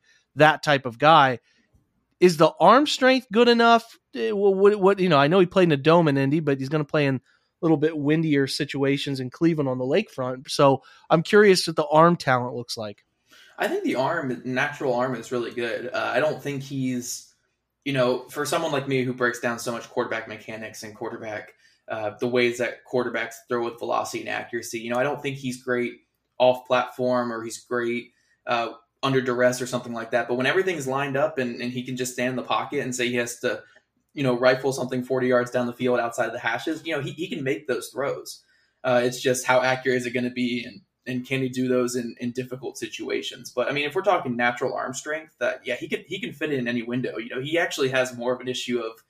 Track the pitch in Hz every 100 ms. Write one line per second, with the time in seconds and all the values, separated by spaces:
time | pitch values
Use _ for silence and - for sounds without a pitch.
0 | _ _ _ 131 151 147 - 143 127 117
1 | 143 160 135 120 _ _ _ _ _ _
2 | _ - 180 156 160 - 170 247 294 -
3 | 254 262 - 208 240 233 233 233 - -
4 | _ 254 226 208 202 190 202 208 185 202
5 | 185 143 143 190 180 196 180 143 143 170
6 | 160 139 135 160 143 139 135 156 - 156
7 | 143 131 - _ _ _ 165 156 156 160
8 | 139 160 160 143 135 - 147 139 139 139
9 | 143 135 127 - 170 156 135 127 127 170
10 | 214 - 127 131 - - 139 135 - -
11 | - 160 160 208 208 180 - 160 151 156
12 | 170 170 - 127 123 127 117 - 107 104
13 | _ _ _ - - - - 381 339 123
14 | 147 170 135 120 127 127 147 - 143 120
15 | 131 117 113 123 110 - 120 104 117 110
16 | 110 117 151 147 143 139 139 139 127 123
17 | 123 - - _ _ _ _ _ 143 139
18 | 123 127 - 147 143 170 160 143 135 131
19 | 127 123 120 120 123 117 123 117 - -
20 | 113 113 110 107 - 110 110 - 107 101
21 | 113 - - 104 - - _ _ - 113
22 | 107 104 123 123 120 120 113 - - 127
23 | 123 113 117 - - 120 120 - - 113
24 | - 113 110 107 110 117 107 117 117 120
25 | 139 135 143 135 131 123 127 123 120 -
26 | _ _ _ - 127 127 - 123 120 -
27 | 123 123 120 113 113 110 - 123 120 120
28 | 117 _ _ _ - 120 117 - _ _
29 | 135 135 127 123 123 123 123 120 120 117
30 | 113 120 120 123 131 175 190 165 135 135
31 | 143 139 156 135 120 120 120 127 127 127
32 | 127 - 123 127 123 113 120 143 123 123
33 | 120 123 120 - 123 107 - _ _ _
34 | _ 156 135 120 131 135 139 131 123 127
35 | 123 131 127 123 123 123 120 117 123 120
36 | 117 - 113 117 120 120 165 151 160 151
37 | 135 139 175 175 135 156 - 117 - 123
38 | 139 - - - _ _ _ _ 131 123
39 | 123 123 135 123 - 127 127 131 131 127
40 | 123 123 123 123 123 120 110 101 _ _
41 | - 127 127 135 131 127 127 127 123 123
42 | 117 - 120 120 123 127 120 - 113 -
43 | - - - - - - 117 143 147 180
44 | 196 180 135 117 120 123 127 107 120 127
45 | 151 156 156 - 120 - 120 120 160 -
46 | - 190 175 - 160 139 120 120 113 123
47 | 113 - 120 127 139 165 175 - 135 131
48 | 123 120 120 123 127 123 - 120 113 -
49 | _